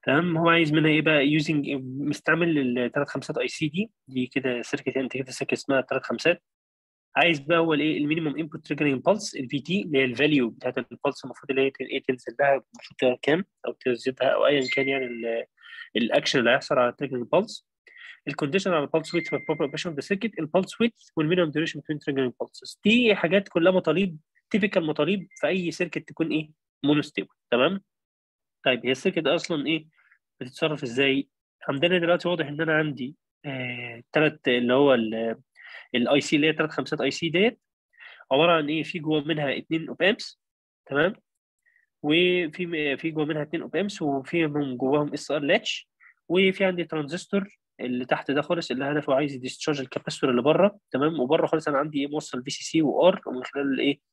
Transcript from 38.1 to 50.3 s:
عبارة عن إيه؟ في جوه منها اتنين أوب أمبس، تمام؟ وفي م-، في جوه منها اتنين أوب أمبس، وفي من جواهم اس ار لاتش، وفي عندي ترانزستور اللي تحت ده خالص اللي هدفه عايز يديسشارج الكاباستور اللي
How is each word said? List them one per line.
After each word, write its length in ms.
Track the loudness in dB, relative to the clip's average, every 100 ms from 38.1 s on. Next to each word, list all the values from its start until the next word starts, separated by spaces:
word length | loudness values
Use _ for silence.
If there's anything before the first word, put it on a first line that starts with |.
| -20 -2
عبارة 200 | 2 4
عن 180 | 4 2
إيه؟ 140 | -4
في 160 | -4 -6
جوه 240 | -2 -2
منها 340 | 0 -4 -2 -4
اتنين 300 | -4 -6 -6
أوب 140 | 0
أمبس، 400 | 2 2 -4 -18 _ _ _ _ _
تمام؟ 280 | 0 0 -2 _ _ _ _ _ _ _ _
وفي 600 | 0 2 4 2 -2 -6 -6
م-، 320 | -2 -2 -2
في 140 | -4
جوه 140 | -4 -4
منها 160 | -4
اتنين 200 | -4 -6
أوب 140 | -6 -4
أمبس، 260 | -4 -4
وفي 460 | -2 -2 -2 -2 0
من 300 | 0 -4 -2
جواهم 360 | 0 2 0
اس 180 | -4 -4
ار 100 | -4
لاتش، 480 | 2 0 0 -8 -10 _ -20 _ _
وفي 360 | 4 4 4 0
عندي 180 | 0
ترانزستور 760 | -4 -4 -4 -6 -2 -2 -2 _ _ _
اللي 260 | -6 -4 -2
تحت 260 | -2 0
ده 100 | -2
خالص 300 | 0 -2 -2
اللي 140 | -4 -2
هدفه 280 | -2 2
عايز 220 | 2 2 -4
يديسشارج 440 | -10 -6 -4 -2
الكاباستور 500 | -4 -6 -8 -2
اللي 120 | 2